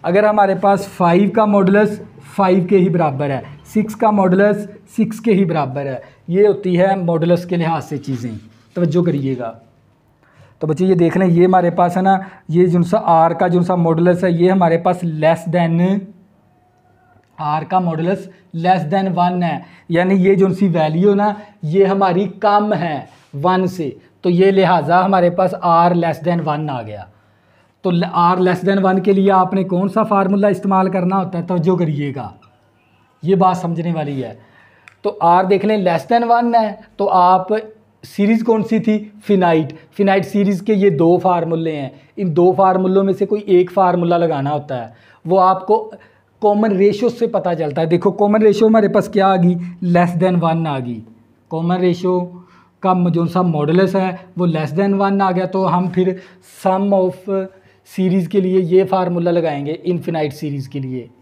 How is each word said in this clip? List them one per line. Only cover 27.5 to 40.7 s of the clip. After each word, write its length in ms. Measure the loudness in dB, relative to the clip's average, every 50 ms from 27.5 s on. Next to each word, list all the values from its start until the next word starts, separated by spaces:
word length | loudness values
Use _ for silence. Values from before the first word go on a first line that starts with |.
| _ _ _ _ _ _ -4
तो 60 | -2
ल-, 140 | -2 -2 -2
आर 360 | -2 0 0 2 2 2 2
less 240 | 0 0 0 0 -2
than 140 | -2 0 0
वन 220 | 0 0 0 0
के 120 | 0 0
लिए 180 | 2 2 2 2
आपने 320 | 2 2 2 0 -2 -4 -2
कौन 220 | -2 -2 -2 -2 -2
सा 160 | -2 -2 -2
फार्मूला 440 | 0 0 0 0 0 0 2 2 0
इस्तेमाल 400 | 0 0 -2 0 0 0 0 0
करना 280 | -2 -2 -2 0 -2
होता 220 | -2 -4 -4 -6 -8
है? 80 | -6
तवज्जो 300 | -4 -4 -2 0 0 0
करिएगा, 560 | 0 0 -2 -2 -4 -6 -6 -8 -10 -12 -14 -16 -20 _ _ _ _ _ _ _ _ _ _ _ _ _ _ _ _
ये 140 | -2 0 2
बात 200 | 2 2 2 2
समझने 360 | 0 -4 -6 -6 -4 -4 -4
वाली 280 | -4 -4 -6 -6 -6 -8
है। 160 | -8 -10 -12 -18 -20 _ _ _ _ _ _ _ _ -20 _ _ -8
तो 140 | -8 -4 0
आर 240 | 2 4 4 4 4
देख 180 | 2 0 0 2
लें 140 | 0 -2 0
less 300 | 0 0 -2 -2 -2 0
than 160 | 0 0 2
वन 280 | 2 2 2 2 2 0
है, 240 | 0 0 0 -6 -12 -18 _ _ -4
तो 80 | -2
आप 500 | 0 2 4 4 4 4 2 0 -2 -4 -4 -4 -10 -18 _ _ _ _ _ -20
सीरीज़ 380 | -12 -4 -2 0 2 2 0 2
कौन 180 | 0 0 0
सी 160 | 0 -2 -2 -2
थी? 180 | 0 0 -2 -2 -4 -10 -18 -14
फिनाइट। 520 | -2 0 0 2 4 2 2 2 0 -2 -8 -16 -20 _
फिनाइट 320 | _ -2 0 2 2 0 -2
सीरीज़ 380 | -2 -2 0 0 0 -2 -2 -2
के 100 | -2